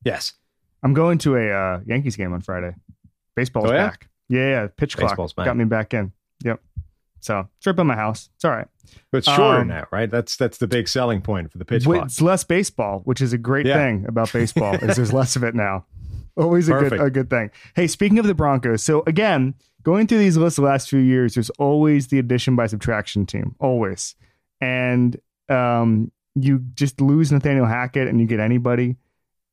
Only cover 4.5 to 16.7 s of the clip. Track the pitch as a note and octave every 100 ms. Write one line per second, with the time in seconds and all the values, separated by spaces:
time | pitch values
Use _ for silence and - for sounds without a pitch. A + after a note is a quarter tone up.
4.5 | B2+ G#2 - D3 - A#2+ F#2+ E2+ - B2
5.5 | A#2+ A2+ A2 G#2+ A#2 F#2+ - _ - A#2+
6.5 | A2+ _ - - _ _ _ - G2+ G2
7.5 | _ G3 F3+ D#3+ A2+ G#2+ A2+ - _ E3
8.5 | A2+ - _ - - _ C3 C#3+ C#3+ C#3
9.5 | B2+ G#2 D#2+ - G2 A2+ A#2 A2+ - A#2+
10.5 | - G#2+ B2 - C3 A#2+ G2+ - G2 E2
11.5 | E2+ F2 A#2 C3+ F3 C#3+ - E3 F#3 -
12.5 | F3 G3 - G#2 G2 A2 B2 C3 A#2+ A#2
13.5 | C#3 C3+ C#3+ C3+ G#2 G#2+ A2+ A2+ A#2 A2+
14.5 | E3 G#2 F#2+ A2 B2+ A2 C3 B2+ C3+ A#2
15.5 | A#2 G2+ F#2+ - - - - - - E3
16.5 | F3 D#3+